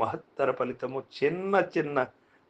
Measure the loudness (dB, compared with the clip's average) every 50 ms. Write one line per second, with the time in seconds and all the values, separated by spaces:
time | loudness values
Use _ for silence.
0 | 0 -2 -2 -4 -8 _ _ 0 0 0 2 0 -2 -4 -4 -6 -8 -6 -6 -8
1 | -10 -10 -2 0 0 0 2 0 -2 2 2 2 2 2 0 -2 -2 0 0 0
2 | 0 0 -4 _ _ _ _ _ _